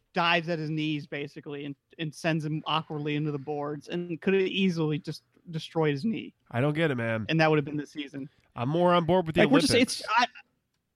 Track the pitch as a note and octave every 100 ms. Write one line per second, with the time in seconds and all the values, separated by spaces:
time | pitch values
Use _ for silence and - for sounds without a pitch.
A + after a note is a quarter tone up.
0 | _ F#3 E3+ F3 E3 E3 D#3 D#3+ D#3 D3
1 | - D3 D3+ - D3+ C#3+ C#3+ - _ -
2 | D#3 - E3+ D#3+ D3+ D#3 D#3+ D#3 D#3+ D3+
3 | D3 D3 D3+ C#3+ D3 D3 D3 D3 - F3
4 | F3 D#3+ G3 F#3+ F#3 F#3+ F#3+ E3 D#3 D3
5 | D#3+ - _ _ F3 D#3+ - E3 D#3 C#3
6 | A3 - - - - A#2+ D3 D3+ E3 B2
7 | A#2 A2+ G#2 D#3+ D#3 D3+ C#3+ D3 C#3 D3+
8 | C#3 C#3 C3+ _ _ A#2 B2+ E3 F3 F3
9 | D#3+ F#3 D#3+ E3 D#3+ C4+ C#4+ A#3+ C4 -
10 | - A3 - - _ _ _ _ _